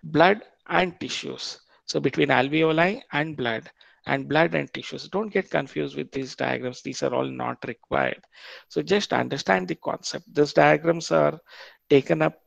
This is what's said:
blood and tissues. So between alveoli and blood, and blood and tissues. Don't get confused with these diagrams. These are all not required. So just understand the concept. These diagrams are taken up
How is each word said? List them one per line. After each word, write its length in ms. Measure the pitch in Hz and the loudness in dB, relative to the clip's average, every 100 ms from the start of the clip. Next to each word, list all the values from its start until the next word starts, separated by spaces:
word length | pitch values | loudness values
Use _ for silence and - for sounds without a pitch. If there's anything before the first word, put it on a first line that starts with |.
blood 400 | 165 151 170 208 - _ - | -2 4 4 4 -4 _ -2
and 300 | 175 180 170 | 0 0 -4
tissues. 600 | 131 - - - - - _ _ - | -10 -8 -8 -10 -12 -14 _ _ -6
So 140 | 156 | -4
between 280 | 143 139 143 | -2 0 2
alveoli 760 | 131 131 151 160 160 175 233 - | 4 2 2 2 2 2 0 -6
and 240 | 147 156 147 | -4 -4 -4
blood, 340 | 123 110 - _ _ _ - | -4 -4 -8 _ _ _ -4
and 220 | 139 135 | -4 0
blood 260 | 147 165 | 2 2
and 180 | 160 139 | 0 -4
tissues. 360 | - - - - | -8 -10 -12 -8
Don't 240 | 190 220 | -6 -2
get 180 | 196 190 | -2 0
confused 460 | 160 139 151 147 143 | -2 -2 -6 -6 -6
with 160 | 143 | -8
these 240 | 139 131 - | -8 -8 -6
diagrams. 460 | 131 127 127 123 | -4 -2 -6 -10
These 200 | - 131 | -12 -4
are 120 | 139 | -2
all 100 | 127 | -2
not 340 | 135 127 123 123 135 | -4 -6 -8 -8 -10
required. 560 | 117 _ - 65 - _ - - - _ | -14 _ -2 -2 -4 _ -20 -20 -20 _
So 140 | - | -6
just 300 | 147 202 202 | 0 0 2
understand 540 | 123 123 139 - 190 175 | -2 -2 -4 0 0 0
the 60 | |
concept. 580 | 160 - - - - - | -8 -6 -6 -8 -12 -8
These 200 | - 147 | 0 2
diagrams 580 | - 147 151 165 170 160 | 6 6 6 2 -2 2
are 300 | 160 147 156 _ - - _ _ | 2 2 0 _ -20 -20 _ _
taken 320 | 143 131 160 | 4 6 2
up 180 | 156 - | 0 -2